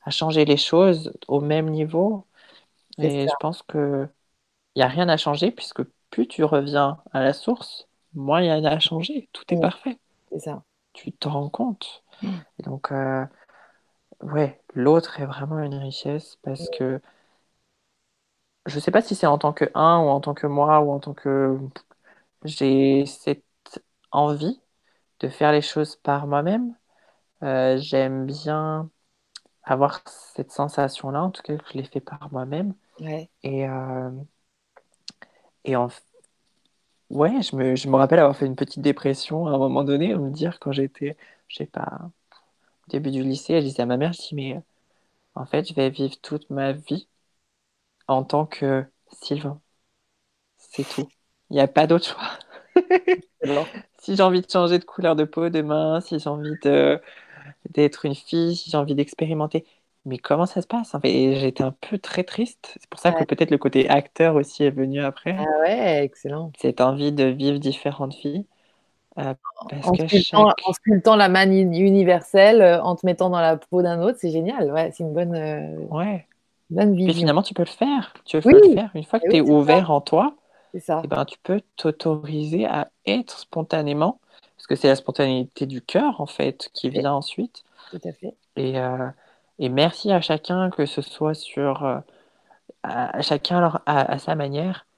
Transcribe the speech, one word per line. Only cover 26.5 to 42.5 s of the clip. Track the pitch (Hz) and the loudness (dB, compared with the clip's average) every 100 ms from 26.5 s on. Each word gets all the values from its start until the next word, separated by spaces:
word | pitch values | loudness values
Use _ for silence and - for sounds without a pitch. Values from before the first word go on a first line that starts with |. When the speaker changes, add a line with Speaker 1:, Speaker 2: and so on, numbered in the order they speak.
| 220 247 233 _ _ _ _ _ _ | -2 -4 -10 _ _ _ _ _ _
Speaker 1:
Euh, | 143 131 131 131 | -4 0 2 0
j'aime | 151 135 135 135 135 | 0 -2 0 -4 -6
bien | 147 151 156 156 156 160 _ _ _ _ - _ _ | -8 -6 -4 -4 -6 -8 _ _ _ _ -20 _ _
avoir | - 135 139 - - | -4 0 0 -2 -16
cette | - - - 139 | -20 -18 -14 -12
sensation-là, | - 143 - 139 - 139 139 | -6 -6 -2 -4 -4 -8 -4
en | 185 | -4
tout | 190 | -6
cas | - 151 | -10 -10
que | - | -8
je | 135 | -12
l'ai | 135 | -10
fait | 135 | -10
par | - 147 143 | -12 -18 -12
moi-même. | 139 127 151 202 190 _ _ | -10 -8 -6 -6 -8 _ _
Speaker 2:
Ouais. | 156 156 165 _ | -12 -10 -12 _
Speaker 1:
Et, | 135 135 135 | -8 -6 -6
euh... | 131 131 131 127 131 147 _ _ _ _ _ _ _ - _ - _ _ _ | -6 -8 -8 -10 -12 -18 _ _ _ _ _ _ _ -20 _ -20 _ _ _
et | 135 127 | -4 -2
en | 123 | -2
f-, | - _ _ _ _ _ _ _ _ _ _ _ | -6 _ _ _ _ _ _ _ _ _ _ _
ouais, | 139 156 262 | 0 2 0
je | 202 135 | -4 -2
me, | 131 127 | 0 0
je | 135 | 2
me | 135 | 2
rappelle | 135 165 | 6 6
avoir | 143 135 | 4 2
fait | 139 | -4
une | 131 | -4
petite | 135 - | -6 -2
dépression | 143 139 147 135 - 156 165 | 0 0 -2 -4 -6 -6 -2
à | |
un | 139 | 0
moment | 135 131 | 0 0
donné, | 143 143 180 196 | 0 0 0 -2
me | 135 | -4
dire | 147 165 - | -4 -6 -6
quand | 143 | -6
j'étais, | 139 139 - 143 156 - _ _ | -4 -4 -6 -10 -10 -20 _ _
je | - | -14
sais | - | -10
pas, | - - - 170 _ _ _ _ | -8 -10 -10 -16 _ _ _ _